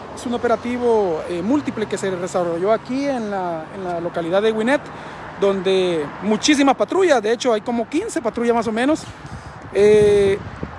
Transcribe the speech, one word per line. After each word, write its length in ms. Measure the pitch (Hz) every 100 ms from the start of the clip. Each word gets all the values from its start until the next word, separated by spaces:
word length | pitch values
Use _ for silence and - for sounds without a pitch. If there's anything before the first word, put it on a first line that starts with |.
| - -
Es 100 | 247
un 80 |
operativo, 880 | 240 240 226 240 247 240 220 190 156 170
eh, 140 | 175
múltiple 440 | 196 294 269 226 208
que 100 | 196
se 140 | 196
desarrolló 640 | 180 180 190 175 170 190
aquí 340 | 220 - 262 285
en 240 | 254 208
la, 360 | 196 180 160 160
en 120 | 202
la 160 | 185 170
localidad 420 | 170 170 165 196
de 80 | 220
Gwinnett, 300 | 220 226 294 - - - - - -
donde 640 | 196 196 185 190 180 165 143 -
muchísimas 520 | 196 214 - 285 277
patrullas, 480 | - 208 349 370 254
de 80 | 208
hecho 220 | 233 254
hay 80 | 214
como 280 | 220 240 214
quince 320 | 311 440 330
patrullas 360 | 220 233 240 233
más 100 | 226
o 60 |
menos. 320 | 220 269 311 - - - - - - -
Eh, 640 | 95 208 214 208 101 196 196 - - -